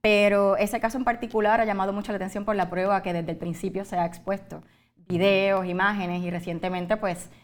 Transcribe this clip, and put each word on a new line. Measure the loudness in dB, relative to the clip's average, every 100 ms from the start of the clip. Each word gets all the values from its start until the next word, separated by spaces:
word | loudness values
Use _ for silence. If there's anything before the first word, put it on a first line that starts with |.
Pero | 6 6 6 6 4 2
ese | 0 0
caso | -2 -2
en |
particular | -2 -2 -2 0 2 2
ha |
llamado | 2 0 -2
mucho | -4 -4
la | -6
atención | -6 -6
por | -4 -2
la | -2
prueba | 0 0 0
que | 0
desde | -4 -4
el | -6
principio | -6 -6 -6 -6
se | -4 -2
ha |
expuesto. | -2 -4 -6 -6 -8 -18 -18 _ _ _ _
Videos, | 2 4 4 4 2 0
imágenes, | 0 0 0 -4 -4
y | -4
recientemente, | -6 -6 -6 -4 -4 -2 -2
pues, | -2 -4 -10 -20